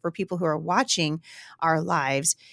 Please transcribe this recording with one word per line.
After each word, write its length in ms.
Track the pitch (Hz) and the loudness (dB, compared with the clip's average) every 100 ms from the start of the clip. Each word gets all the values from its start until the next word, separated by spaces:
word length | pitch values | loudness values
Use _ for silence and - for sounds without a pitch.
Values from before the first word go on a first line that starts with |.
for 120 | 170 | -8
people 260 | 165 190 175 | -6 -6 -2
who 60 | |
are 120 | 170 156 | 0 0
watching 640 | 160 190 262 - 156 160 - - - - | 0 0 2 0 0 -2 -8 -20 -18 -2
our 220 | 165 160 | 2 2
lives, 560 | 160 165 135 135 160 - - | 2 0 2 0 0 -4 -8